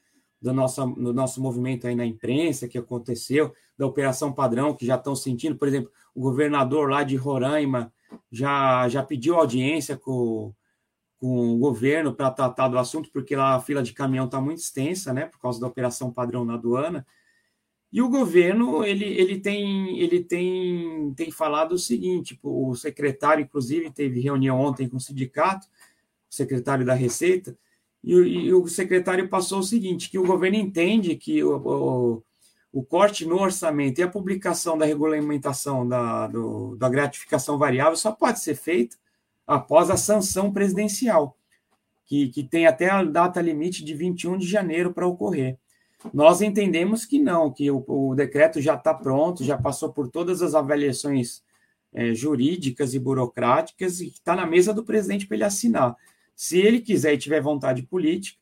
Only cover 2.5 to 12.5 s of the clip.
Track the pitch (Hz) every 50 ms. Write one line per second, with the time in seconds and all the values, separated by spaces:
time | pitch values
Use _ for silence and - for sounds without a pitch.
2.5 | 139 - 127 120 - 123 120 - 123 120 117 - 120 113 - - 131 147 156 143
3.5 | - _ _ _ _ - 139 131 131 143 139 135 127 - 156 143 127 - - 120
4.5 | 117 120 139 151 139 - 123 120 131 127 - 139 139 123 - 135 123 120 - 160
5.5 | 143 - 147 139 135 139 120 - _ _ _ _ - 135 127 135 123 135 151 147
6.5 | 147 143 135 127 139 156 147 135 139 143 143 135 135 135 127 143 139 131 123 135
7.5 | 151 151 147 135 131 123 113 113 _ _ _ - - - _ - 117 113 135 143
8.5 | 143 139 135 135 127 127 123 123 117 139 135 - 151 123 117 156 175 165 160 127
9.5 | 117 127 127 139 160 160 135 - 139 135 - 135 131 123 120 113 113 110 107 107
10.5 | 104 _ _ _ _ _ _ _ _ _ _ _ _ - 131 127 127 120 120 117
11.5 | 117 117 131 147 120 104 120 139 147 160 156 139 120 - 139 131 - - 131 127